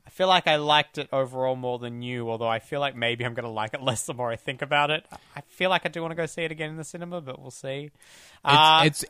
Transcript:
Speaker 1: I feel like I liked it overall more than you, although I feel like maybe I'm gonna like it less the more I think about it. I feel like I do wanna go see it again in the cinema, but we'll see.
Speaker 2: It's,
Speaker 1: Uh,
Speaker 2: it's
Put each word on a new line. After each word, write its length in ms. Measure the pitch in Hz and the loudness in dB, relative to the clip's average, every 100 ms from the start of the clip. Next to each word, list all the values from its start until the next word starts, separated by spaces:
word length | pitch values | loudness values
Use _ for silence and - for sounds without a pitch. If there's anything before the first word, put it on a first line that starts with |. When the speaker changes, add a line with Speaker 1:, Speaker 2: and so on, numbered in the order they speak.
| - | -14
Speaker 1:
I 40 | |
feel 180 | - 185 | 0 4
like 180 | 180 165 | 4 4
I 100 | 151 | 2
liked 400 | 147 151 143 - | 4 4 4 -4
it 100 | 139 | -2
overall 420 | 135 131 131 131 131 | -2 0 -2 -2 -2
more 240 | 127 123 | -4 -6
than 220 | 120 120 | -6 -8
you, 280 | 123 123 117 | -8 -6 -4
although 180 | 113 113 | -2 0
I 120 | 113 | -2
feel 200 | - 147 | -4 -4
like 120 | 139 127 | -4 -2
maybe 280 | 117 120 120 | -2 -2 -4
I'm 80 | |
gonna 160 | 120 117 | -6 -6
like 220 | 110 110 | -6 -6
it 80 | 143 | -4
less 240 | 131 113 - | -4 -4 -6
the 80 | |
more 160 | 127 123 | -6 -6
I 60 | 113 | -6
think 260 | - 131 | -8 -8
about 280 | 139 147 147 | -2 0 2
it. 140 | 156 - - _ 143 | -2 -6 -20 _ -20
I 60 | - | -18
feel 220 | - 185 | -4 0
like 160 | 175 170 | 0 -2
I 40 | |
do 120 | 165 | -6
wanna 140 | 165 165 | -6 -6
go 100 | 160 | -6
see 160 | - | -4
it 80 | 160 | -6
again 200 | 156 156 | -6 -8
in 40 | 160 | -10
the 60 | 151 | -12
cinema, 340 | 175 175 175 | -12 -10 -10
but 200 | 135 135 | -10 -14
we'll 100 | 131 | -16
see. 340 | - 139 139 147 | -12 -10 -10 -12
Speaker 2:
It's, 80 | - - - - - | -18 -20 -20 -20 -4
Speaker 1:
Uh, 380 | 147 147 156 160 156 | 4 8 8 8 6
Speaker 2:
it's 200 | 147 - | 2 0